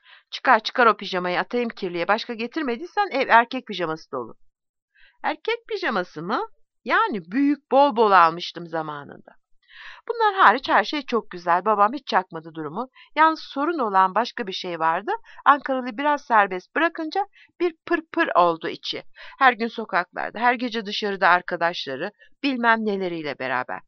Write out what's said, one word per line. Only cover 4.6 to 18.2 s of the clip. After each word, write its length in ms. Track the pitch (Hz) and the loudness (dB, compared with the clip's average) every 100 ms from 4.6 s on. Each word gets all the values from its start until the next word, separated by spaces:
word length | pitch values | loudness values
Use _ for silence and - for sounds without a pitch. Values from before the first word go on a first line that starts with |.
| _ _ _ _ - _ | _ _ _ _ -20 _
Erkek 440 | 254 311 - 466 - | -6 -6 -6 -6 -6
pijaması 560 | 403 320 208 180 151 | -6 -4 -4 -4 -8
mı? 240 | 175 277 453 _ _ _ | -6 -4 -6 _ _ _
Yani 480 | 220 370 453 214 165 | -2 0 0 -4 -4
büyük, 400 | 240 285 285 - | 0 0 0 2
bol 240 | 262 285 220 | 4 4 4
bol 160 | 214 | 6
almıştım 560 | 190 165 170 - 165 170 | 8 6 4 -8 -12 -8
zamanında. 720 | 160 156 147 135 - - _ _ _ _ - - - - | -6 -6 -10 -12 -18 -20 _ _ _ _ -20 -18 -12 -8
Bunlar 260 | 466 427 381 | 0 0 4
hariç 340 | 247 247 - | 4 4 2
her 140 | 240 | 0
şey 180 | 214 302 | 0 -4
çok 300 | - 226 - | -4 -4 -4
güzel. 340 | 175 170 175 196 | -6 0 0 2
Babam 280 | 208 208 | 2 2
hiç 140 | 285 - | 0 -2
çakmadı 460 | 202 185 165 160 | -2 -2 -8 -12
durumu. 360 | 160 151 180 262 _ - 294 | -10 -8 -8 -12 _ -4 2
Yalnız 240 | 320 320 | 2 2
sorun 380 | - 269 311 330 | -6 -4 -2 -2
olan 360 | 220 190 190 190 | 0 2 4 2
başka 320 | 240 - 190 | -2 -4 -8
bir 40 | |
şey 280 | 180 185 165 | -8 -8 -2
vardı. 320 | 165 175 247 453 - - - | 0 0 -2 -6 -8 -2 2
Ankaralı 520 | 277 - 262 247 220 | 2 0 -4 -4 -2
biraz 280 | 294 294 - | -2 -2 2
serbest 500 | 220 196 185 - - | 4 4 0 -6 -2
bırakınca 520 | 330 330 311 392 392 _ _ - | -2 -2 -6 -4 -4 _ _ -4
bir 160 | 349 - - | -4 -4 -4
pırpır 440 | 339 - 339 | -4 -2 -2